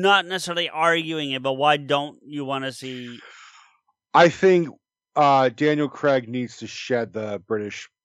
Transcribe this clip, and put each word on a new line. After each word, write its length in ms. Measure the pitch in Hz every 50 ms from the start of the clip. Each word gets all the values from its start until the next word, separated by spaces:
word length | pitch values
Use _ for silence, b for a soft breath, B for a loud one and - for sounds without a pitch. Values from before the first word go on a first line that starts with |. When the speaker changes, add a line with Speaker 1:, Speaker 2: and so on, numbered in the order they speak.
| 185
Speaker 1:
not 240 | 196 202 196 175
necessarily 420 | 175 190 180 - 175 175 170 175 143
arguing 600 | - 156 160 170 165 170 165 156 160 156 151 139
it, 120 | 135 131 127
but 120 | 135 135
why 220 | 131 143 147 151
don't 420 | 147 143 135 143 143 143 147 - - _
you 180 | 143 147 147 139
wanna 280 | 131 135 135 135 135 123
see 460 | - 131 131 127 127 123 120 120 117 - B B B B B B B B B B B B _ _ _ _ _ -
Speaker 2:
I 140 | 151 175 170
think, 400 | - - - 190 185 175 170 139 - _ _ _ _ _ _ _ -
uh, 340 | 147 147 143 139 135 131 127
Daniel 380 | 113 110 151 151 151 147 151 135
Craig 400 | - - - 143 135 131 120 110
needs 280 | 120 127 123 113 - -
to 80 | 117
shed 460 | 107 - - - - 127 120 113 95 -
the 280 | 110 110 107 104 98 92
British 420 | - 113 107 104 104 98 - - - _ _ _